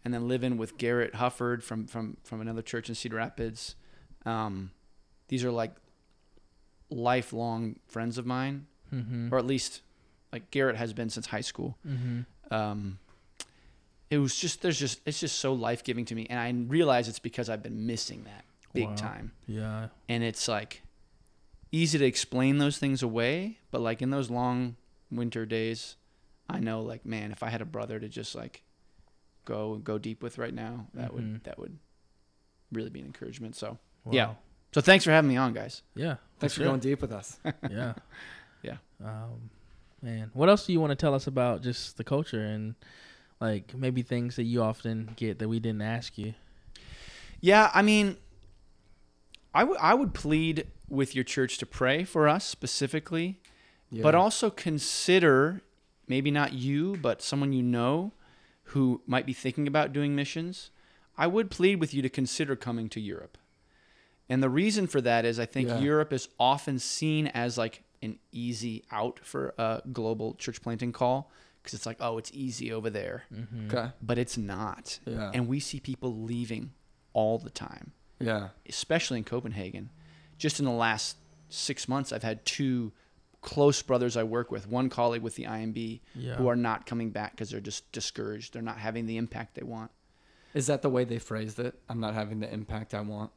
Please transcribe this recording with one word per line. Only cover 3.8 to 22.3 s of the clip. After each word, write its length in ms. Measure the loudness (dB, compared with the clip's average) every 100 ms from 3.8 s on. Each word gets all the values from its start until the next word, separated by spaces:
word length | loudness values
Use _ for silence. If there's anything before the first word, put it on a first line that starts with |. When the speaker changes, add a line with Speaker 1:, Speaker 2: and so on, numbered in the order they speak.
| -20 -20 -20 -10 -4
Speaker 1:
Um, 440 | -2 -2 -4 -8 -14 _ -20 _ _ -6
these 140 | -2
are, 60 | 0
like, 240 | -2 -4 -6 _ _ _ _ _ -20 _ _ _ _ -12
lifelong 880 | 0 2 2 0 -4 -2 -2 -4 -8 _
friends 320 | -6 -4 -4
of 80 | -4
mine, 400 | -2 -2 -6 -12 _ -8
Speaker 2:
Mm-hmm. 400 | -6 -4 -4 0
Speaker 1:
or 60 | 0
at 80 | 2
least, 360 | 0 -2 -10 _ _ _ _ _
like, 180 | -14 -4
Garrett 260 | 2 2 2
has 160 | -4
been 160 | -4 -6
since 160 | -6 -6
high 140 | -6
school. 360 | -6 -6 -8 -8 -6
Speaker 2:
Mm-hmm. 340 | -4 -2 -4 -8 -14 -6
Speaker 1:
Um, 460 | -2 -2 -4 -8 -10 -18 -20 _ _ -16 _ -20 _ _ _ _
it 80 | 2
was 160 | 2 0
just, 240 | -4 -2
there's 160 | 0 0
just, 220 | -2 -4 -6
it's 140 | -4
just 180 | -4 -2
so 140 | 0
life-giving 520 | 0 0 -2 -2 -4 -4
to 80 | -6
me. 100 | -6
And 120 | -4
I 100 | -2 -2 2
realize 380 | 4 6 6 2
it's 140 | -6
because 280 | -6 -4 -4
I've 140 | -4
been 240 | -6 -4 -4
missing 380 | -4 -6 -10
that 200 | -16 -18 -20 _ -6
big 160 | -2 -2
Speaker 2:
Wow. 60 | -2
Speaker 1:
time. 360 | -6 -8 -12 -12 -8
Speaker 2:
Yeah. 420 | -6 -4 -6 -8 -12 -4
Speaker 1:
And 160 | 0
it's, 240 | 0 -2 -2
like, 340 | -2 -4 -14 -18 _ -20 _ _ _ -20 -20 -4
easy 280 | 2 4 6
to 60 |
explain 540 | 4 4 -2